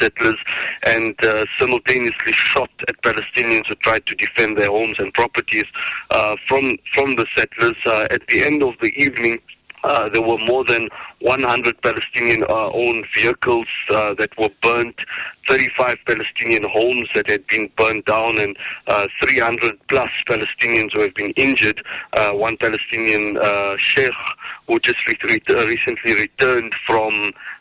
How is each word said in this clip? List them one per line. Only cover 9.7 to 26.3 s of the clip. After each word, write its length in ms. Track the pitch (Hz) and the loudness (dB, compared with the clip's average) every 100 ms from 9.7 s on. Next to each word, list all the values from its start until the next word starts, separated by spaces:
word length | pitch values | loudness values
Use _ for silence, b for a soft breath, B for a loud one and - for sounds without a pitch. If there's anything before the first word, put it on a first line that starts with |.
| - | -6
uh, 240 | - 143 107 | 0 0 2
there 140 | 113 | 0
were 160 | 113 113 | 2 0
more 260 | 117 127 | 2 0
than 240 | 123 117 113 B B B | 2 0 -2 B B B
one 240 | - 131 | 0 2
hundred 360 | 127 120 120 113 | 2 2 0 0
Palestinian, 640 | 123 113 - 123 117 113 - | 0 -2 -4 -2 2 2 2
uh, 220 | 110 104 | 0 0
owned 340 | 113 120 117 104 | 0 0 -2 -2
vehicles, 520 | - 113 - 127 117 113 - - | 0 0 0 0 0 0 -6 0
uh, 240 | 104 104 | 0 0
that 160 | 95 - - | -2 -4 0
were 120 | 107 - | -2 0
burnt, 360 | 117 117 117 - - B B B - | 0 2 -2 -6 -12 B B B 0
thirty-five 480 | 131 127 - 123 117 - | 2 2 0 0 0 -2
Palestinian 580 | 113 107 - 117 113 104 | -2 -2 -4 0 0 0
homes 400 | 110 123 123 110 | 2 2 0 -2
that 140 | 107 101 | -2 0
had 180 | 104 - | -2 0
been 240 | 110 101 - | -2 -2 0
burnt 280 | 110 110 117 | 0 0 0
down, 300 | 110 113 110 | 0 2 0
and, 180 | 101 95 B B - | -2 -4 B B -2
uh, 180 | 107 101 - | 0 0 -2
three 160 | 135 131 | 0 2
hundred 400 | 117 120 117 104 - | 0 0 -2 -4 -2
plus 200 | 135 120 - - | 0 0 -4 -2
Palestinians 680 | 113 107 - 117 113 107 | -2 -4 -2 0 2 0
who 80 | 107 | 0
have 140 | 101 | 0
been 160 | 104 101 - | 0 -4 0
injured. 480 | 135 127 107 104 - B B | 2 4 2 0 -8 B B
Uh, 180 | 110 104 | 0 0
one 240 | 101 113 110 | 2 0 0
Palestinian, 800 | 113 107 - 113 113 107 104 95 | -2 -2 -4 -2 0 2 0 0
uh, 400 | 104 101 101 98 | 0 0 -2 -2
sheikh 320 | - 139 131 - - - B B - | 0 2 2 0 -8 -10 B B 0
who 140 | 117 | 0
just 260 | - 120 120 | 2 0 -2
re-, 100 | 110 | -2
re-, 200 | 101 110 - | 0 0 2
uh, 160 | 123 113 | 2 2
recently 480 | 117 127 113 117 | 0 -2 -2 0
returned 600 | 104 104 | 0 0